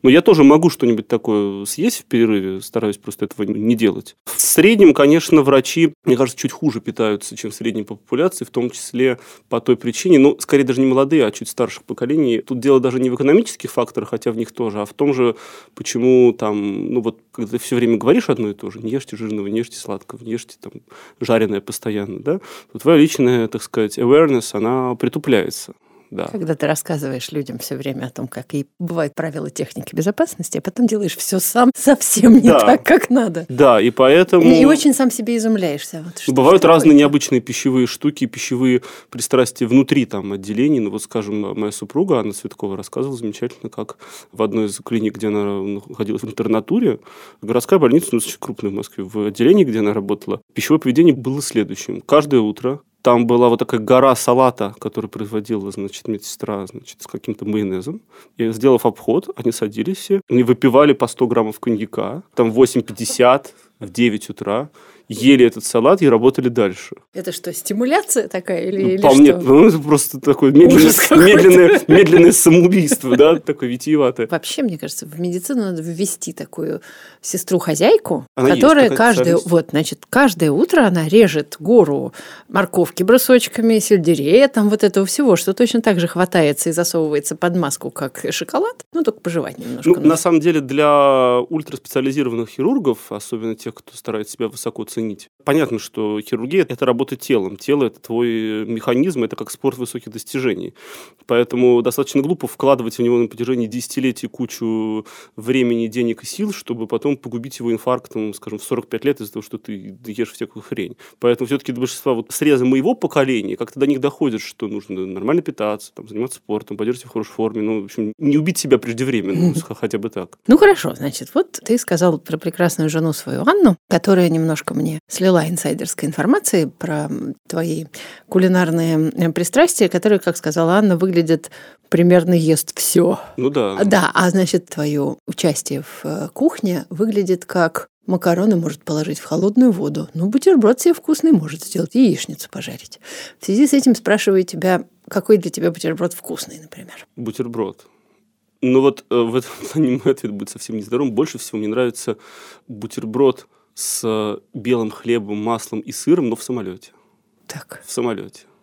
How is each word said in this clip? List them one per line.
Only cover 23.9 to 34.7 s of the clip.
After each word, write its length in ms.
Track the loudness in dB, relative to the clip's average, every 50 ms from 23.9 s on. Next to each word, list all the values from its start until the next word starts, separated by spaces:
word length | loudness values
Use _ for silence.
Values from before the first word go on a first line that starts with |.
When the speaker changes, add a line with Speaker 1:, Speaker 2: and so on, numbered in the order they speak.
| -4
Speaker 1:
awareness, 520 | -4 2 4 4 4 4 4 2 -2 -4 -4 -6
она 420 | -4 -2 -2 -2 -2 -4 -4 -4
притупляется. 760 | -4 -4 -4 -4 -4 -2 0 0 0 0 -4 -8 -12 -16 -18 -20 _ _ _ _ _ _ _ -12
Да. 120 | -10 -10
Speaker 2:
Когда 300 | -8 -8 -8 -6 -6 -4
ты 120 | -4 -2
рассказываешь 640 | -4 -4 -4 -4 -6 -8 -6 -6 -8 -8 -8 -10 -8
людям 260 | -8 -8 -8 -8 -12
всё 200 | -12 -10 -10 -10
время 300 | -10 -8 -10 -10 -8 -10
о 20 | -12
том, 180 | _ -12 -12
как 260 | -10 -10 -12 -12 _ -8
и 120 | -8 -8 _ _ _
бывают 340 | -10 -6 -4 -4 -6 -6 _
правила 340 | -8 -8 -8 -8 -10 -12 -10
техники 460 | _ -10 -10 -10 -10 -16 -16 -8 -6
безопасности, 600 | -4 -4 -4 -2 -4 -6 -6 -6 -12 -12 -8 -8
а 40 | -8
потом 240 | -8 -8 _ -2 0
делаешь 300 | 0 0 -2 -4 -6 -6
всё 240 | -6 -6 -4 -4 -4
сам 320 | -4 -2 2 4 2 2 2
совсем 600 | 2 4 4 4 4 2 -2 0 4 6 8 8
не 160 | 8 8 8
Speaker 1:
Да. 100 | 6 6
Speaker 2:
так, 240 | 6 4 4 4 4
как 260 | 2 2 2 4 2
надо. 360 | 0 0 0 -2 -4 -8 -10
Speaker 1:
Да, 320 | -8 2 4 6 6 6 6
и 120 | 4 2
поэтому 520 | 2 4 4 6 6 6 4 6 4 6 6
Speaker 2:
И, 160 | 8 8 8
и 40 | 6
очень 280 | 6